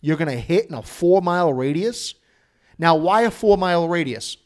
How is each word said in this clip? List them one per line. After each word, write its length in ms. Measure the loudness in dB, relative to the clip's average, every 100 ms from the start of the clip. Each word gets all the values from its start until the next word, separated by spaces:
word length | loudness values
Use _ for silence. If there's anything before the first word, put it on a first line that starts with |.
you're 160 | -2 -2
gonna 160 | -2
hit 340 | -4 0 0 0
in 60 |
a 80 | -8
four-mile 680 | -12 -2 2 4 4 2 2
radius? 600 | 0 -2 -2 -4 -6 -12 -14 _ _ _ _ _ _
Now, 160 | 2 2
why 260 | 2 2
a 80 | 2
four-mile 580 | 0 2 2 4 0 0
radius? 480 | -2 -2 -6 -10 -16